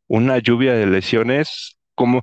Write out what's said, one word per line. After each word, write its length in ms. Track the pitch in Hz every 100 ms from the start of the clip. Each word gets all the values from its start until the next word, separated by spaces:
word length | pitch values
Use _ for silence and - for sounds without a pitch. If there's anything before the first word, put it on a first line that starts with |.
| -
una 300 | 113 127 127
lluvia 340 | 113 120 131
de 140 | 120 101
lesiones. 920 | 95 92 113 117 139 156 - - _ _
Como 280 | - 120 127